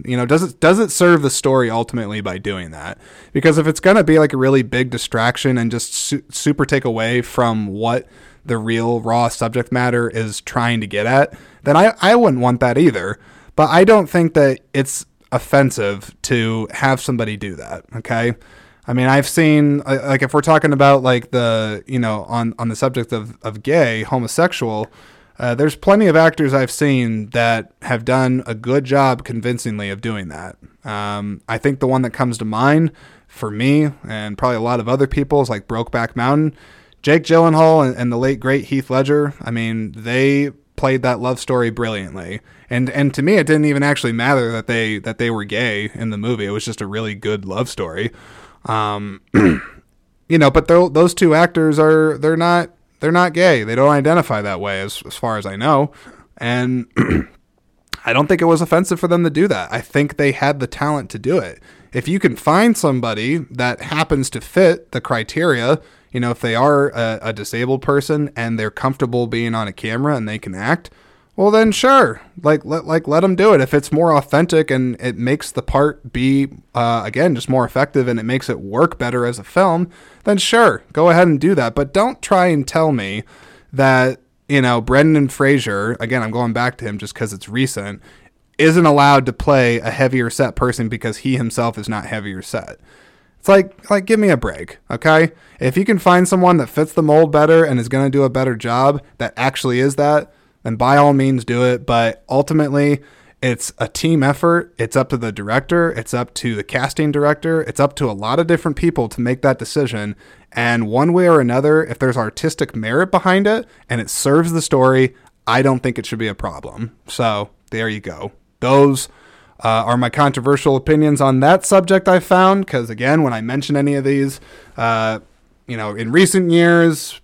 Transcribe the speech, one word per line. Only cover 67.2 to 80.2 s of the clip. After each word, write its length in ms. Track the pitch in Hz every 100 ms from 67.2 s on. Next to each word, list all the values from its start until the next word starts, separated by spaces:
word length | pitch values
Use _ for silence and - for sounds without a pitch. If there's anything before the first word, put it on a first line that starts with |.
a 120 | 113
disabled 480 | 104 104 117 123 135
person 500 | - 143 139 151 143 -
and 220 | 117 110
they're 140 | 107
comfortable 560 | - 131 135 127 123 117
being 260 | 117 117 113
on 120 | 104
a 60 |
camera 420 | - 110 117 143 135
and 120 | 107
they 120 | 107
can 160 | 98 92
act, 340 | 113 175 - _ _ _ _ -
well, 140 | 202
then 200 | 220 220
sure, 480 | 196 254 269 151 107 - -
like, 240 | 147 151 -
let, 200 | 160 156
like, 220 | 160 160
let 160 | 156
'em 120 | 190 180
do 180 | 214
it. 80 | 160
If 100 | 127
it's 200 | 147 -
more 200 | 151 170
authentic 600 | 147 - 143 170 160 156
and 280 | 131 127 117
it 180 | 120 98
makes 340 | 123 151 -
the 100 | 135
part 500 | - 139 147 - 123
be, 360 | 123 131 139 139 - _
uh, 300 | 120 117 117 104
again, 300 | 120 175 120
just 120 | -
more 160 | 131
effective 440 | 117 127 147 139 123
and 120 | 113
it 40 |
makes 260 | 113 131 -
it 100 | 104
work 380 | 98 117 170 -
better 260 | 120 123
as 140 | 120 117
a 60 |
film, 440 | - - 190 165 175 - - _